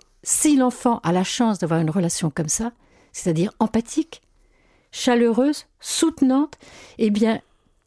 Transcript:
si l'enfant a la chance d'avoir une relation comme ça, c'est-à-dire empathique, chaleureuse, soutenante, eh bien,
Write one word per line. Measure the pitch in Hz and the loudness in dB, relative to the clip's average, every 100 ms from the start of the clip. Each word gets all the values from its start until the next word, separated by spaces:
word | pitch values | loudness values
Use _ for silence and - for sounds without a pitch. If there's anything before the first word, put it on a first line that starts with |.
| _ _ | _ _
si | - - 311 285 | -4 0 4 4
l'enfant | 254 240 247 233 | 2 0 -2 0
a | 165 | 0
la | 180 | 0
chance | 190 - 240 202 | -2 0 0 0
d'avoir | 165 165 | 0 0
une | 160 | 0
relation | 165 170 - 165 | 0 -2 -2 -4
comme | - 156 | -4 -4
ça, | - 226 233 _ _ _ | -4 -6 -8 _ _ _
c'est-à-dire | - 185 160 185 - | -8 -2 0 -2 -2
empathique, | 226 226 233 - 302 - _ _ _ _ _ _ _ | -2 0 -2 -6 -6 -10 _ _ _ _ _ _ _
chaleureuse, | - - 240 233 226 269 302 - _ | -4 0 2 2 2 0 0 -8 _
soutenante, | - - 330 320 262 262 294 - - - - - | -8 0 0 2 2 2 0 -6 -20 -20 -20 -2
eh | 220 | 0
bien, | 208 220 226 - _ _ _ | 2 0 0 -6 _ _ _